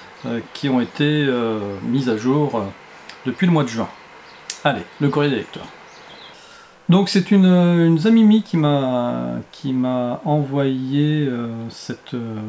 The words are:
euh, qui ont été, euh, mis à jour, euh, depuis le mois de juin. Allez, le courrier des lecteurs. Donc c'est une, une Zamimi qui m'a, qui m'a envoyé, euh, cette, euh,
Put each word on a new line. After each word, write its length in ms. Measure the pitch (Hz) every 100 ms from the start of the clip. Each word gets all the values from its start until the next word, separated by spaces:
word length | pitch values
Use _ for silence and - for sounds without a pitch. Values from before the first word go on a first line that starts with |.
| - - 123
euh, 160 | 117 -
qui 140 | - 143
ont 140 | 127
été, 440 | 113 - 147 151 139
euh, 340 | 123 113 110 101 98
mis 260 | 117 131 123
à 80 | 110
jour, 380 | 123 147 143 117
euh, 80 | 98 - - - - - 131
depuis 200 | 117 180
le 80 |
mois 100 | 165
de 60 | 127
juin. 200 | 113 - - - - - - - -
Allez, 180 | 147 110 85 -
le 100 | 147
courrier 200 | 143 147
des 80 | 117
lecteurs. 300 | - - - - - - - - - - - - - - -
Donc 220 | 180 196
c'est 220 | 196 185
une, 140 | 202 185
une 520 | 180 175 170 165 165
Zamimi 460 | 196 226 214 214
qui 140 | 208 165
m'a, 840 | 147 143 131 123 120 120 120 120 117
qui 220 | - 139
m'a 480 | 127 127 127 123 127
envoyé, 1000 | - 151 139 139 135 131 131 143 151 151 139
euh, 400 | 120 117 113 113
cette, 440 | - - 120 -
euh, 240 | 123 113 110